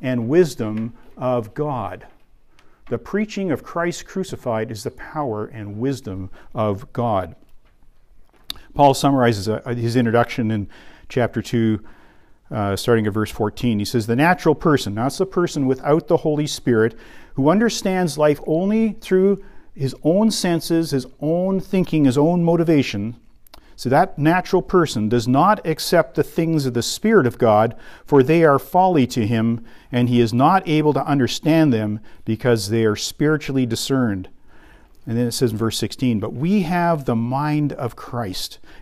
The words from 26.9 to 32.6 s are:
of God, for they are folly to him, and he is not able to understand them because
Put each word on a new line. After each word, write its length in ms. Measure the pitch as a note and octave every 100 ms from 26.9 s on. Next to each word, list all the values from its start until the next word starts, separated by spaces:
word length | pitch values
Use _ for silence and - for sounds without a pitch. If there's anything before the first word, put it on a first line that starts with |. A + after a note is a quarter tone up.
| - G#3+ G#3+ A#2+
of 120 | -
God, 360 | A#2 G#2 A#2 - - -
for 180 | - C#3+
they 220 | B2+ E3
are 140 | D#3 C#3
folly 480 | - F3+ F#3 E3 A#2+
to 180 | B2 G#2+
him, 380 | A#2 A2+ A#2 - - -
and 180 | B2 A#2+
he 120 | A#2+
is 120 | A#2
not 360 | A#2 D3 F#3+ F3
able 240 | D3+ D3+
to 140 | C#3 C3+
understand 640 | C#3 A#2 - D3 D#3+ D#3
them 280 | A2+ G#2+ G#2+ - -
because 440 | - A2 B2+ A2+